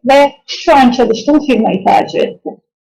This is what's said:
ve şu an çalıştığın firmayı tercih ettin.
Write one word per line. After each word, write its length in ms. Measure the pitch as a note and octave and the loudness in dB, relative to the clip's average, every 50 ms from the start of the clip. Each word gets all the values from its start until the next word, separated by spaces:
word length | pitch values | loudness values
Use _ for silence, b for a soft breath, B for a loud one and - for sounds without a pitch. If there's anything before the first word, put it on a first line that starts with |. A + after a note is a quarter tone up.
| - | -2
ve 260 | B3 C4+ C#4 C#4+ C#4 - _ _ | 2 2 2 2 2 -2 _ _
şu 280 | - - - - E4+ D4+ | -16 -14 -6 0 2 4
an 160 | C4+ B3+ A#3+ | 4 4 2
çalıştığın 480 | - C4 A#3 - - - - C#4+ D4+ D4 | 2 0 0 0 -2 -2 0 0 0 0
firmayı 460 | - C4+ A#3 G#3 A3 F3+ F#3 F#3+ - | 0 0 -2 0 0 -2 -2 -2 -2
tercih 340 | - - - - - - - | 0 0 0 -2 -2 -4 -4
ettin. 440 | - - - - - - - _ _ _ _ _ _ _ | -6 -6 -6 -12 -16 -16 -16 _ _ _ _ _ _ _